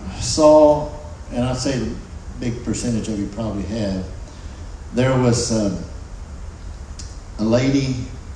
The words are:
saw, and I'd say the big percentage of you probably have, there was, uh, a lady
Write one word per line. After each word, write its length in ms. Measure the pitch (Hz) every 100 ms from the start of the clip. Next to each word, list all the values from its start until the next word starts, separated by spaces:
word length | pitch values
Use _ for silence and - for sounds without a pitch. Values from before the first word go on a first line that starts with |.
| - -
saw, 720 | - - 151 151 151 147 147 - - - -
and 140 | 127
I'd 140 | 123 131
say 200 | 143 123
the 160 | 107 - - - - -
big 240 | 123 113
percentage 440 | - 107 120 110 98
of 80 | 104
you 100 | 98
probably 340 | - 110 101
have, 420 | 92 113 101 95 92 - - - - - - - -
there 240 | 117 131 131
was, 360 | 123 110 -
uh, 280 | 110 101 87 85 - - - - - - - - - - - - - - -
a 60 |
lady 500 | 110 107 135 139 131 123 - - -